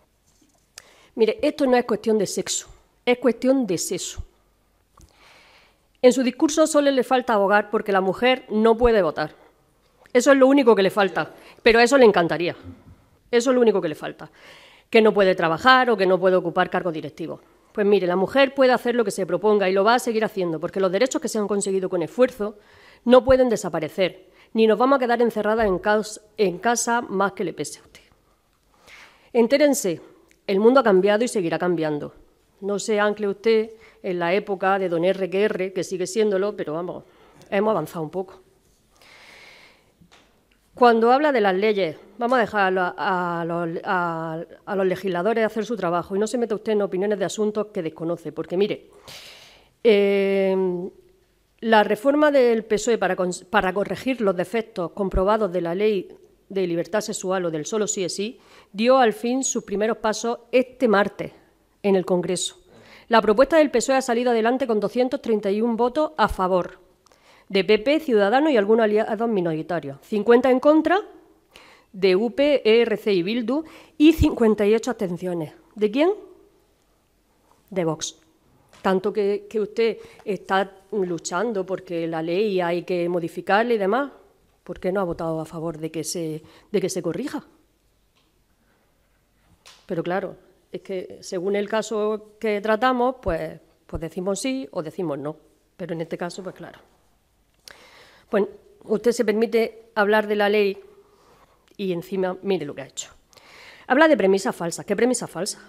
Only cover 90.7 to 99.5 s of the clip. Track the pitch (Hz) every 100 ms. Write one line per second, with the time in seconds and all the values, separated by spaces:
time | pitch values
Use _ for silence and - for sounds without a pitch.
90.7 | 185 - 185 - - - 185 190 202 202
91.7 | 220 208 220 214 214 - - 220 208 220
92.7 | 214 254 247 247 254 190 160 160 160 _
93.7 | _ - 165 160 196 185 190 262 262 262
94.7 | 180 151 - 170 143 143 156 _ _ _
95.7 | - 170 165 160 175 175 185 185 - 165
96.7 | - _ _ _ _ _ _ _ _ -
97.7 | - - - - _ - 208 202 - _
98.7 | _ - 214 240 226 214 208 226